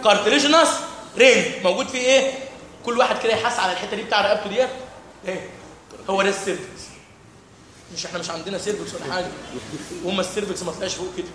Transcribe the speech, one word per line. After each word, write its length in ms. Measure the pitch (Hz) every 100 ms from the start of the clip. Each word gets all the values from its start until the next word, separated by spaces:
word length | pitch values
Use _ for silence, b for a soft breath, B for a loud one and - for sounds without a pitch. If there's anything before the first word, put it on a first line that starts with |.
كارتليجينس 640 | 220 202 202 285 294 320 320 - - - - -
رينج، 280 | 254 220 160 165
موجود 240 | 185 196 254
فيه 120 | 262
ايه؟ 320 | 254 269 269 - - - - - -
كل 120 | 240
واحد 180 | 240 214
كده 100 | 226
يحس 260 | 220 240 233
على 120 | 185
الحته 240 | 175 208 208
دي 80 |
بتاع 180 | - 214
رقبته 280 | 196 208 202
ديت. 200 | 214 254 - - - - - 190
ايه؟ 220 | 185 - - - - - - -
هو 120 | 190
ده 80 | 196
السيرفكس. 520 | 196 196 180 - - - - - - - - - - - - - 175
مش 100 | 165
احنا 140 | 175
مش 100 | 160
عندنا 280 | 165 170 190
سيرفكس 360 | 202 190 165
ولا 200 | 170 151
حاجه، 140 | 180 175 - - 123 - 165 - 175
وهم 160 | 175 190
السيرفكس 440 | 180 214 202 -
ما 80 | 180
طلعش 220 | 160 190
فوق 140 | - 185 147
كده. 100 | 175